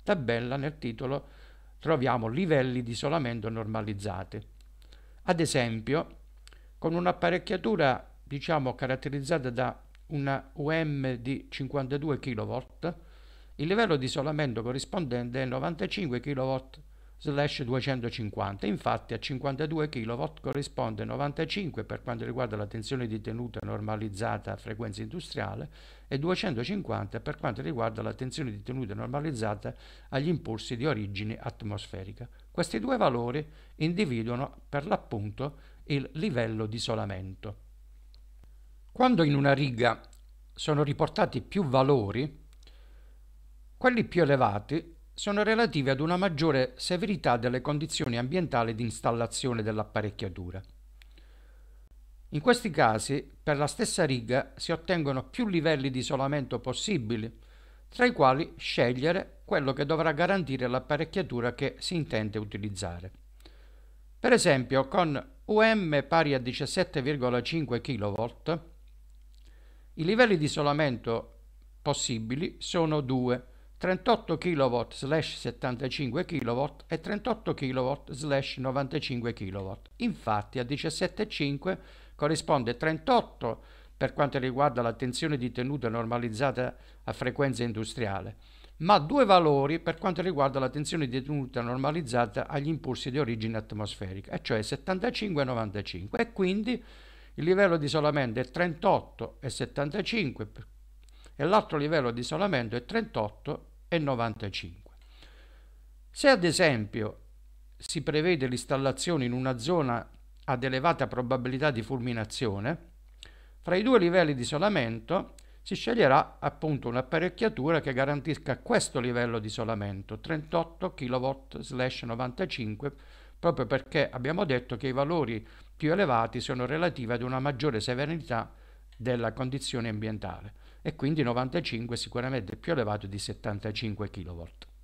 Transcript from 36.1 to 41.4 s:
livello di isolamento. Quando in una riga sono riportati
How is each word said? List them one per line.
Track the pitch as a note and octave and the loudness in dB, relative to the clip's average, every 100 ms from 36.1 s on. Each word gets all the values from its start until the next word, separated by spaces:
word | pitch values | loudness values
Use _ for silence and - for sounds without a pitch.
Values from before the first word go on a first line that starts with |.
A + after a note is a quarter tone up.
livello | D3+ G#3 A#2+ A2+ A2 A2 | -4 -2 0 0 -2 -4
di | A2+ | -4
isolamento. | - A2 G#2 F#2 F#2+ F#2+ G2+ G2 - - - - - - - - - - - - - | -2 -2 -2 -6 -10 -10 -12 -14 -18 -20 -20 -20 -20 -20 -20 -20 -20 -20 -20 -20 -10
Quando | - B3+ G#3+ | 2 4 6
in | D#3 | 6
una | C#3+ C#3 | 6 6
riga | C#3 C#3+ A#2 A#2+ A2 - - - - - | 6 2 2 2 2 -6 -20 -20 -20 -20
sono | - - D3 | -6 0 2
riportati | D3 C#3+ D#3 - G#3+ B2 | 2 2 0 2 0 0